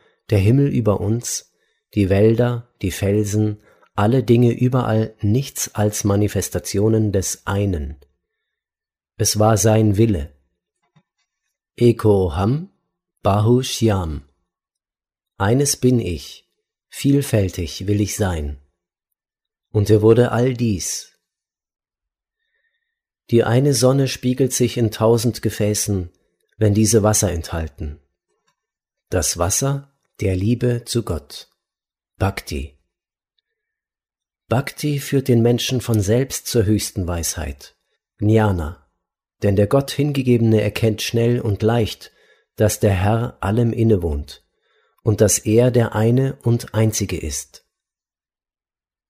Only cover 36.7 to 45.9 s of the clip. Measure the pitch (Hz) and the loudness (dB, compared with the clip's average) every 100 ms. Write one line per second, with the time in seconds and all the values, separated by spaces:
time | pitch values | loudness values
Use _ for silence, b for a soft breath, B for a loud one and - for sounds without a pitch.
36.7 | 107 - - 87 85 80 - 73 69 - | 0 -2 -6 -6 -4 -6 -6 -8 -10 -18
37.7 | _ _ _ _ - 104 110 104 87 78 | _ _ _ _ -4 2 4 2 0 -6
38.7 | - _ _ _ _ _ - 101 101 101 | -12 _ _ _ _ _ -4 -2 0 2
39.7 | 139 139 - 147 139 123 120 113 110 107 | 0 0 -4 -2 -2 0 2 4 2 0
40.7 | - 113 101 - 117 117 120 107 101 107 | 0 -2 -2 -4 -2 0 0 -2 0 0
41.7 | 120 104 - - b b b b - 107 | 0 -2 -6 -20 b b b b -2 0
42.7 | - 107 90 101 113 123 - 95 113 117 | 2 0 2 0 0 -4 -6 -4 0 0
43.7 | - 113 98 85 73 - - _ _ _ | 2 2 2 0 -4 -8 -16 _ _ _
44.7 | _ _ _ 113 101 104 - 107 110 127 | _ _ _ -4 2 2 2 2 2 4
45.7 | 120 113 | 2 0